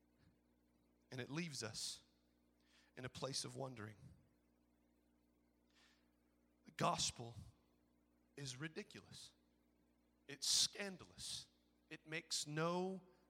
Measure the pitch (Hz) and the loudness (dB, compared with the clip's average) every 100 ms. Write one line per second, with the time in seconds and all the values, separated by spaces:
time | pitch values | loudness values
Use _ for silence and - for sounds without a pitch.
0 | _ _ - - _ _ _ _ _ _ | _ _ -20 -20 _ _ _ _ _ _
1 | - 131 113 143 175 131 110 110 - - | -10 -4 -2 -2 -2 -2 -4 -2 -4 -4
2 | - _ _ _ - - - - - - | -10 _ _ _ -20 -20 -20 -20 -20 -8
3 | 127 - 131 135 127 123 131 120 104 107 | -8 -2 0 0 -2 -4 -4 -4 -8 -10
4 | - - - - _ _ _ _ _ _ | -16 -18 -20 -20 _ _ _ _ _ _
5 | _ _ _ _ _ _ _ - - - | _ _ _ _ _ _ _ -20 -20 -20
6 | _ _ _ _ _ _ - - 156 165 | _ _ _ _ _ _ -14 2 4 4
7 | - - 117 117 - - - _ _ _ | 2 0 -8 -8 -12 -16 -20 _ _ _
8 | _ _ _ - 139 127 160 160 208 107 | _ _ _ -8 -6 -4 -4 -4 -8 -10
9 | 90 - - - _ _ _ _ _ _ | -12 -14 -14 -18 _ _ _ _ _ _
10 | _ _ - 143 - - - - 202 185 | _ _ -12 0 6 8 8 4 -4 -4
11 | 95 - - - - _ _ _ - 160 | -10 -10 -6 -6 -8 _ _ _ -16 -14
12 | 156 156 - - 147 151 165 175 185 190 | -4 -4 0 0 2 4 6 6 2 0
13 | - - - | -8 -20 2